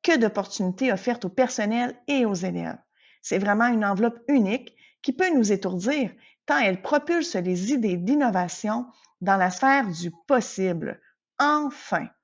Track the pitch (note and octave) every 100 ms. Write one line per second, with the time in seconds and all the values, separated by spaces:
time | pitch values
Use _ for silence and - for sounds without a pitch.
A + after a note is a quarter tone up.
0 | - D#4 A3 G#3 F#3+ - F#3 F#3 C4 F#3+
1 | - A#3+ F#3 A3 B3+ - G#3 A#3 A#3+ -
2 | - C#4 A3+ F#3 F3+ F3 E3 - _ _
3 | _ _ - F#3 G3+ G#3 A#3+ A3+ G3+ F#3+
4 | A#3 A#3 - C#4+ F#3+ B3+ - _ _ _
5 | - B3 F#4 D4 G#3 G3 F#3+ F3+ G#3 D4
6 | A3+ - - _ - C#4+ G#3 F#3 - D4
7 | D4 E4+ D4+ G3 F3+ F3+ G3 C#4 A3 F3
8 | F3+ D4 C4 F#3+ F3 - G#3 A3+ B3 _
9 | _ _ F3+ G3 F3+ F#3 C4 C#4 G#3+ E3
10 | F3 - - B3+ - - F#3+ E3+ D#3 -
11 | _ _ _ - D4 D4+ D4 - - E3+
12 | E3+ _